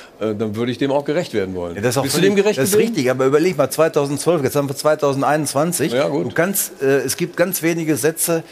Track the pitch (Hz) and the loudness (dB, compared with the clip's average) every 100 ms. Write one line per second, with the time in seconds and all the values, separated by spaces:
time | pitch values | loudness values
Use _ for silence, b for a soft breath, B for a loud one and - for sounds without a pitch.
0 | B B 110 107 110 104 120 120 139 139 | B B -4 -2 -4 -4 -4 -2 0 0
1 | 143 156 175 107 95 92 87 87 120 123 | 0 -2 -2 -2 -4 -4 -6 -2 -2 0
2 | 135 143 190 202 202 202 139 208 233 214 | 0 2 2 4 2 2 2 2 2 2
3 | 123 131 135 147 175 151 135 - 160 160 | 0 2 4 4 2 2 0 2 2 2
4 | 143 143 160 170 127 143 139 135 151 151 | 0 -2 0 2 2 0 -2 -2 0 2
5 | 143 135 135 151 143 139 165 - 147 123 | 0 2 2 0 0 -2 0 0 0 0
6 | 156 143 117 - 180 190 - - 135 139 | 0 -2 -2 0 0 0 -6 -2 2 2
7 | 127 - 170 175 185 - 165 170 160 139 | 0 -4 -4 0 -2 0 -2 0 0 0
8 | 147 160 - 165 - | 0 -2 -2 -2 -4